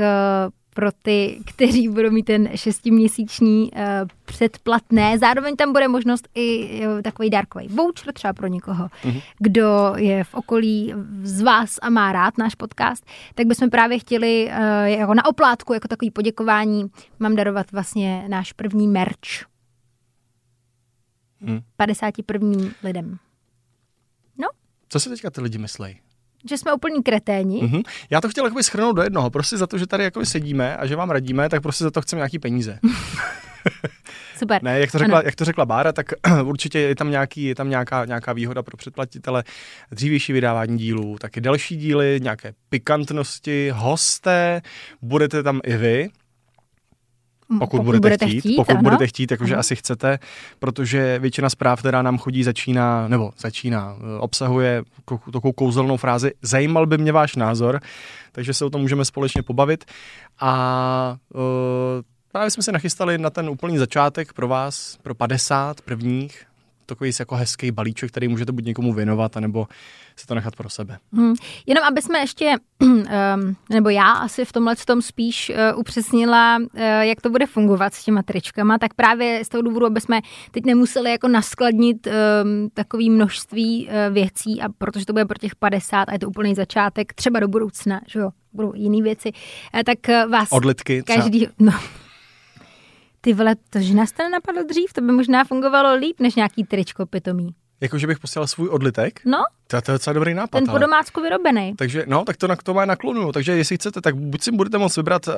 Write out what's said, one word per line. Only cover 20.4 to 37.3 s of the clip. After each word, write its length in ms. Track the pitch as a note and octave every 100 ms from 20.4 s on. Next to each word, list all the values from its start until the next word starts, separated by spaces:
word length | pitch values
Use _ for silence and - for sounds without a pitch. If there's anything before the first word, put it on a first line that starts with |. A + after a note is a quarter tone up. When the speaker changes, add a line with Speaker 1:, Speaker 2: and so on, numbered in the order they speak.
| _ _ _ _ _ _ _ _ _ _
Speaker 2:
Mhm. 200 | G3+ A2+ - -
Speaker 1:
Padesáti 460 | G#3 G#3 G#3+ G#3
prvním 520 | G#3+ G#3 G#3 G3 F#3+ -
lidem. 340 | F#3+ F3+ E3 F3+ _ _ _ _ _ _ _ _ _ _ _ -
No. 100 | E4+ - _ _ _
Speaker 2:
Co 120 | D3
si 80 | B3+
teďka 220 | A#3+ G#3
ty 100 | C#3
lidi 180 | A#2+ A2
myslej? 380 | G#2+ - G2 F#2+ _ _ _ _ A#3+
Speaker 1:
Že 100 | C#4+
jsme 140 | -
úplní 300 | C#4+ E4 D4+
kreténi. 600 | B3 G#3+ - G3 F#3+ G#3
Speaker 2:
Mhm. 200 | A#2+ D3 A#3 - -
Já 100 | D3+
to 80 | A3
chtěl 160 | A3
jakoby 180 | B3+ B3
shrnout 340 | A#3+ G3 A3+ F#3+
do 60 |
jednoho. 280 | F#3+ F#3+ B2
Prostě 260 | C#3 C#3+ -
za 100 | F3+
to, 120 | G3
že 80 | F3+
tady 180 | G3
jakoby 220 | G3 - -
sedíme 500 | D#3+ D3 C#3 B2+ -
a 100 | C3+
že 100 | D3+
vám 140 | F3
radíme, 380 | C#3+ B2+ C3 D3+
tak 140 | D#3+
prostě 220 | D3+ C3+
za 60 | D#3+
to 100 | D#3+
chceme 160 | - E3+
nějaký 200 | C#3 D#3+
peníze. 400 | B2+ B2 A2 G#2
Speaker 1:
<laughs> 1600 | A#3 B3 - - - - - - - - D3+ - - - - -
Super. 240 | A3 G#3
Speaker 2:
Ne, 180 | B2+ C3
jak 120 | C#3
to 60 | D#3
řekla, 200 | D#3 E3+
Speaker 1:
Ano. 80 | D3
Speaker 2:
jak 80 |
to 100 | -
řekla 220 | D#3+ E3 B2+
Bára, 260 | A2+ D3+
tak 140 | D#3 C#3+ - F3+
<clears throat> 160 | E3
určitě 340 | C3+ C#3+ D3+ D#3+
je 160 | C#3+
tam 160 | C3+ D3+
nějaký, 340 | C#3+ C3+